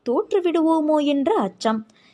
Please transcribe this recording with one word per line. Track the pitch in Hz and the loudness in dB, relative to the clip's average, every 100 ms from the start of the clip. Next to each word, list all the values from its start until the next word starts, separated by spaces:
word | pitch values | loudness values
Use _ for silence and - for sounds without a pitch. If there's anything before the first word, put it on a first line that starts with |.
| - | -4
தோற்றுவிடுவோமோ | 269 440 403 349 330 320 320 302 302 285 | -2 0 -2 0 0 2 2 2 0 2
என்ற | 285 262 415 | 0 0 0
அச்சம். | 202 - 226 220 220 _ _ | -2 -4 -4 -4 -6 _ _